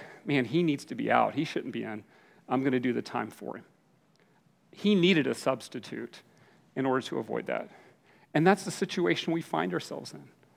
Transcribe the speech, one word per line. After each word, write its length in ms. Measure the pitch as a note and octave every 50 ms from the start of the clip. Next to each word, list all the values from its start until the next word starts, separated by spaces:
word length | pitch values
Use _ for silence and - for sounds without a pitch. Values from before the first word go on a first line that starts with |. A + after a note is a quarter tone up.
| - - - - -
Man, 220 | - C#3+ C#3 B2+
he 180 | A2 B2+ E3+ F3+
needs 200 | D#3+ C#3+ C#3 -
to 100 | - B2+
be 120 | A2+ A2+ A2+
out. 260 | A#2 A#2+ A2+ G#2+ G#2+
He 100 | B2+ D#3+
shouldn't 280 | - - - - C3+
be 120 | - - A2
in. 180 | A2 G#2+ G#2 - _ - - _ _ _ _ _ -
I'm 160 | C3+ C3 C3+
gonna 160 | C#3+ B2+ B2+
do 120 | B2 B2+
the 80 | A#2 A#2
time 300 | - - - A#2+ A2 A2
for 280 | - - - - - -
him." 60 | - _ _ _ _ _ _ _ _ _ _ _ _ _ _ _ _ _ _ _ _ _
He 240 | - - - G#3 G#3
needed 320 | F#3 E3+ F#3 F#3+ D#3+ C3 C3
a 60 | A#2+
substitute 880 | - - C3+ C3 A#2 - - - B2+ G2+ - - - A#2 - - - - _ _ _ - _ _ _ _ _ -
in 100 | - C3+
order 180 | C3+ B2+ C3
to 160 | B2 - - -
avoid 280 | - - - A#2 -
that. 240 | - A#1+ A1+ - - - - - - _ _ _ _ _ _ _ _ -
And 100 | D3+ D#3+
that's 200 | F#3 G3 - -
the 80 | F#3
situation 600 | - - G3+ - - F#3+ E3+ F3 D#3+ - - -
we 80 | E3 E3
find 320 | D#3+ - - D#3 E3+ F#3
ourselves 400 | F3 D#3+ - - - - - -
in. 120 | - D2 - - - _ _ _ _